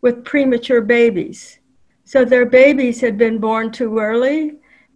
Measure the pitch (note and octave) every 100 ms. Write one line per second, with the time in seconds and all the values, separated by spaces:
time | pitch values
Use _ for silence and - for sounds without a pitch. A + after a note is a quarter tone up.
0 | B3 A#3+ - D4 C4+ A#3+ A#3 A#3+ G#3+ A#3+
1 | A#3 F3+ - - - _ _ _ _ _
2 | _ C4+ B3 B3 A#3+ B3+ C#4 C#4 B3+ A#3
3 | B3 G#3 A3+ A3 A3 A3 A3 A3+ A#3 A3
4 | G#3+ A#3 C4 D#4 D4+ D4+ _ _ _